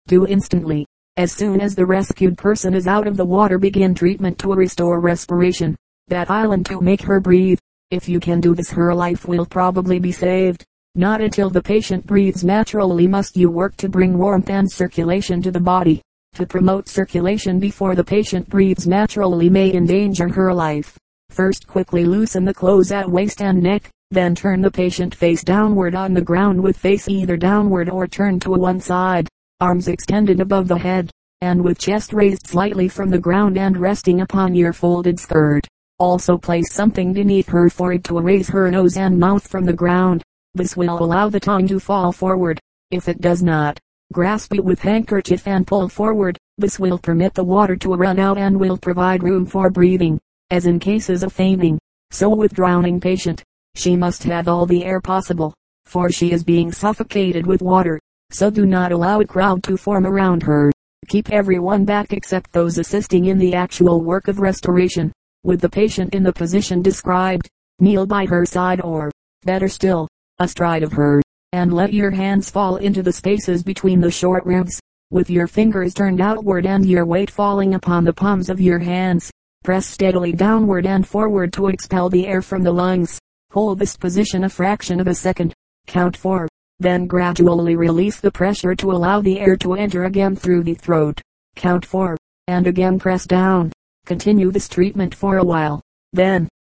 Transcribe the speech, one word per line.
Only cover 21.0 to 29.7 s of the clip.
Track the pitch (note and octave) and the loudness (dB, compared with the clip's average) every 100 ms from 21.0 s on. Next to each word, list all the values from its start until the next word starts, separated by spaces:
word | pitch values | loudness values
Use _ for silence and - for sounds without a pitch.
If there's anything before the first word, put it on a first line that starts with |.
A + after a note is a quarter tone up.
| _ _ _ | _ _ _
First, | - F#3+ F#3+ - | -2 -2 -2 -4
quickly | F#3 F#3 F3 | -4 -2 0
loosen | E3+ G3 A3+ F#3+ | 2 2 0 -2
the | F#3 | -2
clothes | - F#3 G3+ F#3 | 0 2 4 2
at | G3+ F#3 | -2 -2
waist | F3 G#3 - | 0 -2 -2
and | G3 F#3+ | 0 2
neck, | F3+ G#3 - _ _ | 2 0 -4 _ _
then | F#3 F3 F3 | 0 0 0
turn | G3+ F#3 | 0 0
the | F#3+ | 0
patient | - F3+ F3+ F3+ - | 0 -2 -2 -6 -2
face | E3+ E3 | 0 0
downward | E3 G3 G#3+ G3+ F3 F#3 | 0 2 2 2 0 -2
on | F#3+ | 0
the | F3+ | -2
ground | E3+ F3 G3+ F#3 | 0 2 2 2
with | F#3+ - | 0 0
face | F#3 G3+ - | 0 0 0
either | G3 F#3 E3+ | -4 -2 0
downward | F3+ G#3 G#3 F#3 E3+ | 0 2 2 0 -2
or | F#3 F3+ | -4 -6
turned | - G3 F3+ | -2 -2 -2
to | F#3 | -2
one | F#3 F#3 F#3 | 0 0 -2
side, | - F3+ F#3 F3+ E3 _ _ _ | -2 -2 0 0 -4 _ _ _
arms | F3+ | 0